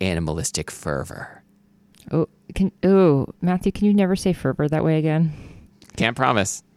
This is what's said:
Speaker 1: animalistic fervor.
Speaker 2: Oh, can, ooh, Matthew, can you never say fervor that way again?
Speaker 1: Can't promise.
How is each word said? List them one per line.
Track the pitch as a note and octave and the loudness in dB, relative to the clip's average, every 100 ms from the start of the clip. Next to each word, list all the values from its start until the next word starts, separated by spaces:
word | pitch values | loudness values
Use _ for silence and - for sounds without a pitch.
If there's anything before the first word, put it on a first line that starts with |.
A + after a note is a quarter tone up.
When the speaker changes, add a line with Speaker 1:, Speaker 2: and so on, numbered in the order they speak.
Speaker 1:
animalistic | F#2+ E2+ D#2 D#2+ - - - | -4 -2 -4 -4 -6 -6 -10
fervor. | - D#2+ C#2 - - - - _ _ _ _ _ _ - | -10 -6 -6 -6 -12 -16 -18 _ _ _ _ _ _ -6
Speaker 2:
Oh, | D#3+ - _ _ - | -4 -4 _ _ -4
can, | F#3+ - F3+ | -4 0 2
ooh, | G3 F3 C#3 - - | 6 6 4 0 -4
Matthew, | F3 F3+ G3 | -2 0 -2
can | - G#3 | 0 2
you | |
never | G3+ F#3 F#3+ | 4 2 0
say | F#3+ | 0
fervor | E3+ C3 - D3 | -2 -2 -2 0
that | D#3 | 0
way | D#3+ D#3 | 2 2
again? | D#3 D#3 D#3+ D3+ - - - _ _ - | 0 2 0 -2 -16 -20 -20 _ _ -2
Speaker 1:
Can't | A2+ A#2+ | -2 2
promise. | C3 A2+ F#2+ - _ | 2 2 0 -4 _